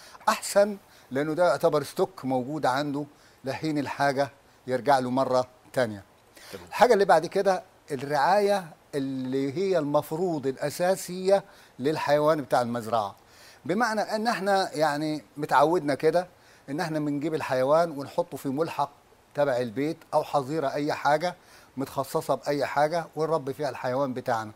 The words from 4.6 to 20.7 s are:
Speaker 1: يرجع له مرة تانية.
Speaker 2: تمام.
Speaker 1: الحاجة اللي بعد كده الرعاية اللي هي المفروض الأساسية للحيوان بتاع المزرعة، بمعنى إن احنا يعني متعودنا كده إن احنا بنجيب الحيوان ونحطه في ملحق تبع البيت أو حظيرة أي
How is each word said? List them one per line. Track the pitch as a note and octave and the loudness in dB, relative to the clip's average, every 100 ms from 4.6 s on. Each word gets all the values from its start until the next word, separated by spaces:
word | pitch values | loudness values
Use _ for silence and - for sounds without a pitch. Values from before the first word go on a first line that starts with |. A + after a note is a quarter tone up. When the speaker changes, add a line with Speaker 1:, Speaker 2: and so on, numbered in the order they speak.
| - | -4
Speaker 1:
يرجع | B2+ A#2 C3+ | -2 2 2
له | B2+ | 2
مرة | B2+ C3 B2+ B2+ - _ | 0 2 2 0 -6 _
تانية. | - A#2+ G2+ - _ _ - - | -2 -2 -2 -14 _ _ -20 -18
Speaker 2:
تمام. | G2 - | -16 -6
Speaker 1:
الحاجة | - A3+ | 4 6
اللي | G#3 F#3+ | 6 6
بعد | E3+ D#3+ | 4 4
كده | F#3+ G3 F#3 - _ - | 0 2 0 -4 _ -10
الرعاية | C#3+ C3+ D3 D3 G3+ G3+ G3+ E3 D3 _ D3 | -8 -2 0 4 4 4 0 -4 -18 _ -6
اللي | C3+ C3 B2+ C3+ C#3 C3+ | -4 -4 -4 -2 -2 -2
هي | G3 F3+ | 0 0
المفروض | D3 D3 C#3+ D#3+ F#3 D#3 C3+ | 2 0 0 -2 -2 -2 -4
الأساسية | C3 D3 - F3+ F#3+ - F3+ F#3 G3 - - - - | -4 -4 -2 0 0 -4 -4 2 2 0 -20 -20 -4
للحيوان | B2+ D#3 - D3 D3+ D#3+ | -2 -2 2 4 4 2
بتاع | B2+ C#3 | 2 0
المزرعة، | A#2+ A#2+ A2 A2+ G2+ - _ - - - B2+ | 0 -4 -2 -2 -2 -6 _ -20 -20 -14 -4
بمعنى | F#3 A#3+ G#3+ | 0 0 0
إن | - G#3+ A3+ | -2 -2 -2
احنا | G3 G3 G3 F#3 D3 | -2 2 2 2 0
يعني | D3+ D3 D#3 D3+ - - | 0 0 -2 -6 -8 -8
متعودنا | D3+ C3+ D3+ E3+ C#3+ C3+ | 2 6 6 4 0 0
كده | D#3 E3+ F3+ _ - - - | 2 2 -2 _ -20 -20 -10
إن | C#3+ | -6
احنا | E3+ D#3 | -4 -4
بنجيب | D3 C#3+ D#3 | -2 -2 -2
الحيوان | D#3 B2 C3 C3 D#3 E3+ | -4 -2 0 4 4 2
ونحطه | C#3 C3 - - C#3 | -2 -8 -4 -4 -4
في | C#3 | -4
ملحق | C3 D#3+ - C#3 - _ _ _ - | -2 -2 -2 -6 -6 _ _ _ -2
تبع | C#3+ B2 | 0 0
البيت | B2 G#2+ D3 D#3+ - | -2 -2 -4 -4 -2
أو | D3+ | -2
حظيرة | D3 D3+ B2+ D#3 | 0 -2 -2 -4
أي | C3+ | -2